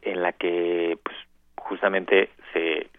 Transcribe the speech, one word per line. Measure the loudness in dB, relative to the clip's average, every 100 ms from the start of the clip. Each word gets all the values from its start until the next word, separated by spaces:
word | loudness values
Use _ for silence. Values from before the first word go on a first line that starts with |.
en | -4 -2
la | -2
que, | 0 -2 0 0 0 0 -4
pues, | -8 -14 -20 _ _ -14
justamente | -10 -2 0 0 4 4 4 -2 -6
se, | -2 0 -2 -4